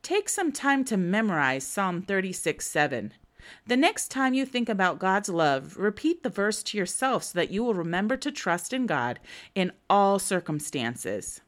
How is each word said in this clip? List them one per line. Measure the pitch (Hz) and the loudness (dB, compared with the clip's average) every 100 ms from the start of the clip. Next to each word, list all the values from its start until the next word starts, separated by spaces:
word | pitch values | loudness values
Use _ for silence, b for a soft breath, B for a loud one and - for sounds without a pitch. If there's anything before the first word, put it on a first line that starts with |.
Take | - 392 403 | 0 -2 0
some | - 339 | -2 -2
time | - 277 269 | 0 2 2
to | 262 202 | 2 0
memorize | 175 208 220 160 135 135 - | 2 2 2 2 2 0 -4
Psalm | - 190 175 | -2 -2 -2
thirty-six | 185 196 190 175 165 - - | -2 -2 -2 -2 -2 -2 -4
seven. | 160 147 120 104 - _ B B B - | 0 0 0 -6 -14 _ B B B 0
The | 247 | 4
next | 330 440 - | 4 2 -6
time | 269 262 | 0 2
you | 262 262 | 2 0
think | 247 233 | -2 -2
about | 202 185 175 | 2 2 2
God's | 185 190 202 | 2 2 2
love, | 170 151 135 147 - | 2 4 2 -2 -2
repeat | 202 208 311 339 | -2 0 -2 0
the | 226 | -4
verse | 185 202 208 | 0 0 -2
to | - 208 | -4 -4
yourself | 180 - 262 220 | -2 0 0 0
so | - 170 | -2 -2
that | 165 | -2
you | 196 | 0
will | 240 | 0
remember | 190 165 175 214 262 | 0 0 0 0 0
to | 294 | -2
trust | 285 - 175 - | -4 -2 -2 -2
in | 262 247 | -2 0
God | 147 120 120 B B B | 0 -2 -4 B B B
in | 196 180 - _ | -2 -2 -4 _
all | 202 196 196 | 4 6 4
circumstances. | - 185 170 151 - 143 117 123 - 101 - - | 0 -2 -2 -4 -4 -4 -4 -4 -6 -6 -8 -14